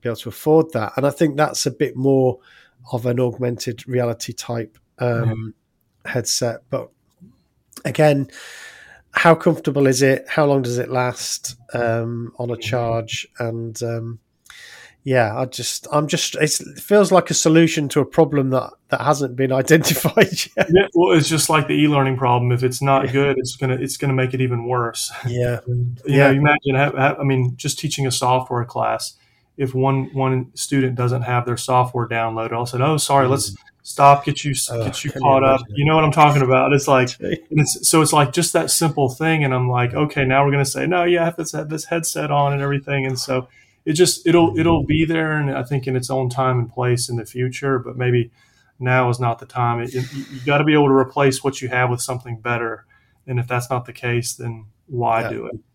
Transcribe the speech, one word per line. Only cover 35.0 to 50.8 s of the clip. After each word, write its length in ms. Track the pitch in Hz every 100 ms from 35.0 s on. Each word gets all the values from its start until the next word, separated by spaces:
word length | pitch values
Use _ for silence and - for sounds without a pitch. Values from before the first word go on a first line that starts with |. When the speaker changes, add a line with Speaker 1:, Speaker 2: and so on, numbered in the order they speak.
Speaker 2:
you 60 | 143
Speaker 1:
can 100 | 131
you 20 | 139
Speaker 2:
caught 160 | 135
up." 180 | 135 131
Speaker 1:
imagine? 140 | 127 104
Speaker 2:
You 80 | 151
know 100 | 160
what 80 |
I'm 80 | 151
talking 320 | 160 147 143
about? 300 | 127 131 135
It's 140 | 139 143
like, 220 | 131 123 -
Speaker 1:
<laughs> 40 |
Speaker 2:
and 180 | - 165 _
it's, 380 | 151 147 - -
so 140 | 165
it's 100 | 156
like 200 | 151 139
just 200 | 175 165
that 160 | 170 160
simple 400 | - 165 147 131
thing, 340 | - 160 160 139
and 80 | 127
I'm 120 | 127
like, 260 | 123 123 151
"Okay, 300 | 151 151 131
now 200 | 135 143
we're 60 |
gonna 120 | 139 139
say, 200 | 135 139
'No, 200 | 180 175
you 120 | 175
have 200 | 165 170
to 200 | 160 156
have 120 | 151
this 160 | 156 -
headset 440 | 170 160 160 151
on 240 | 147 143
and 80 | 139
everything.'" 460 | 139 143 139 139 135
And 100 | 127
so 300 | - 127 127 _ _ _
it 100 | -
just, 340 | 156 175 - 165
it'll, 240 | 170 170
Speaker 1:
Mm. 60 | 165
Speaker 2:
it'll 240 | 160 165
be 220 | 135 156 160
there, 260 | 165 156
and 180 | 151 143
I 140 | 135
think 240 | 123 143 127
in 80 | 127
its 160 | 123
own 180 | 135 127
time 300 | 127 131 123
and 100 | 117
place 380 | - 123 120 -
in 60 | 120
the 100 | 104
future, 540 | 123 127 127 139 135
but 180 | 123 123
maybe 320 | 123 123 117 _ _ _ _ _
now 300 | 127 127 123
is 100 | 123
not 200 | 120 113
the 60 | 110
time. 320 | 127 120 120
It, 100 | 117
you, 100 | 127 127 139 -
you 60 | 135 127
gotta 200 | 147 147
be 80 |
able 140 | 151